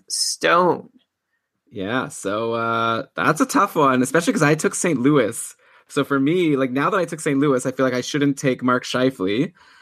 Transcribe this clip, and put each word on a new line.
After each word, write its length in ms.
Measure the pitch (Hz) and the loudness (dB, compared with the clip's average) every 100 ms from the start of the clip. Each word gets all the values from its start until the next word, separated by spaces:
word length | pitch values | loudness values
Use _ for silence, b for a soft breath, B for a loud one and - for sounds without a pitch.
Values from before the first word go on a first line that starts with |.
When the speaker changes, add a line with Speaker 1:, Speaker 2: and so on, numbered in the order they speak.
| - | -8
Speaker 1:
Stone. 800 | - - - 165 170 180 135 - _ _ _ _ _ _ _ _ | -4 -4 0 2 4 4 0 -6 _ _ _ _ _ _ _ _
Speaker 2:
Yeah, 380 | 101 95 127 78 | -10 -4 -4 -6
so, 460 | - 95 104 117 117 | -8 -6 -4 -4 -4
uh, 500 | 117 117 113 113 - - | -2 0 0 -2 -4 -2
that's 240 | 113 156 | 0 2
a 60 | 269 | 0
tough 280 | - 202 170 | 2 0 2
one, 240 | 139 127 | 4 4
especially 320 | 123 165 170 | 2 0 0
'cause 100 | 202 | 2
I 120 | 147 156 | 2 2
took 200 | 196 - | 0 -2
Saint 240 | 185 131 | -2 0
Louis. 540 | 135 147 104 - - - b b b | 2 2 2 -4 -12 -16 b b b
So 160 | 147 | -4
for 160 | 139 139 | 0 0
me, 380 | 135 180 165 135 | 2 2 2 0
like, 140 | 131 | 0
now 180 | 131 165 | -2 0
that 100 | 190 | 0
I 60 | 170 | -2
took 160 | 160 | -4
Saint 180 | 156 139 | -2 0
Louis, 260 | 147 127 135 | 2 0 -2
I 60 | |
feel 140 | - 131 | 0 0
like 100 | 123 | 0
I 60 | |
shouldn't 360 | - 147 143 135 | -2 0 0 0
take 240 | 139 123 | -2 0
Mark 220 | 123 123 | 2 0
Scheifele. 720 | - 127 131 131 92 110 180 - b b | 0 0 0 0 -2 0 -2 -6 b b